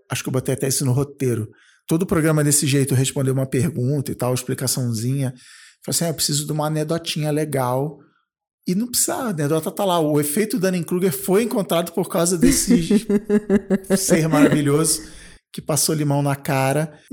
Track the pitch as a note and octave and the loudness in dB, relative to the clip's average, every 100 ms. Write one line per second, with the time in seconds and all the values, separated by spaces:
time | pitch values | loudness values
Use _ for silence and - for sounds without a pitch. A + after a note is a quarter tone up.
0 | - - - B2+ - B2+ C#3 C3+ C3+ B2 | -10 -8 -4 -4 -2 -2 -2 -2 0 0
1 | C#3+ - C3 A2 G#2+ - _ _ - E3 | -2 -2 -2 -2 -4 -12 _ _ -2 -2
2 | F3+ E3+ D#3 D#3 D3 D3 D3 C#3 C3+ B2+ | 0 0 2 2 2 2 2 2 2 2
3 | C3+ D3 C3 C3 C3 C#3 F3 B2+ B2+ D3 | 0 0 -2 -2 -2 0 -2 -2 -2 -2
4 | - - B2 B2+ - C3 C3 - A#2+ A2+ | -4 -4 -2 -2 -4 -6 -4 -2 -2 -2
5 | A#2+ C#3 B2+ B2 - - - _ - C#3 | -2 -2 -4 -6 -16 -20 -20 _ -6 -4
6 | E3+ - - D3 D3+ D3+ D3+ D#3 D#3 E3 | -2 -2 -2 -2 -4 -4 -2 -2 -2 -4
7 | E3 D#3+ D3+ D3 D#3 C#3 B2 B2+ D3+ - | -4 -4 -2 -2 -2 -2 0 0 -2 -6
8 | - _ _ _ _ _ - F3+ A#3+ - | -20 _ _ _ _ _ -4 -2 -2 -2
9 | - - B3+ D#3+ C#3+ D#3+ F#3 - G3+ F3 | -2 -2 -4 -2 0 0 -2 -2 0 2
10 | D3+ D3+ D3 G#3+ A3 A3+ F#3 F3+ D#3+ F3+ | 2 2 0 0 -2 0 0 -2 -2 0
11 | F#3+ - - F#3+ A#3 A#3+ F#3 E3+ F3 - | 0 -2 0 2 2 0 0 0 -2 -4
12 | F3 F#3 F3 F3+ B3+ B3+ - A#3 E3 G#3 | -2 0 0 4 4 4 4 2 4 2
13 | - G3+ - G#3 - G3 - G#3 - F#3+ | 2 0 2 0 2 0 2 -2 2 0
14 | - E3 D#3+ D3 C#3 D3 C#3 D3 D#3 - | 4 2 4 6 6 4 2 2 2 -2
15 | - - - - _ - - D3 - D#3 | -6 -20 -20 -20 _ -12 -4 0 0 0
16 | D3 C#3+ C#3+ C#3 - C3+ C3 C#3+ D#3 - | 2 2 0 -2 -2 0 2 0 -2 -6
17 | - | -4